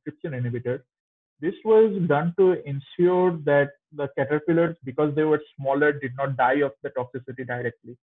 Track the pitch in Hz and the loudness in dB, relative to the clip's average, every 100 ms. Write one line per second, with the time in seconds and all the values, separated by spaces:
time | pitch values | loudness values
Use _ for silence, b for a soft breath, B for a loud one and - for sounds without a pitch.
0 | - - 170 127 123 120 123 127 - _ | -14 -12 -10 -6 -6 -6 -6 -8 -10 _
1 | _ _ _ _ 156 208 220 220 220 196 | _ _ _ _ -8 -4 4 6 6 2
2 | 151 147 170 170 185 170 143 139 - - | 0 0 0 2 2 2 -4 -10 -8 0
3 | 175 180 180 165 147 143 139 - _ 147 | 2 4 2 0 2 2 2 -4 _ -8
4 | 143 - 135 151 151 165 165 165 131 131 | -6 -4 -2 -2 0 2 0 -2 -8 -2
5 | 151 143 156 151 - - 135 139 147 143 | 0 0 2 0 -2 -8 -2 2 2 0
6 | 135 127 139 131 127 143 143 - 143 - | -6 -6 -4 0 2 2 0 -4 -8 -8
7 | 123 127 127 127 123 123 120 - 117 123 | -8 -10 -12 -12 -8 -6 -6 -8 -16 -20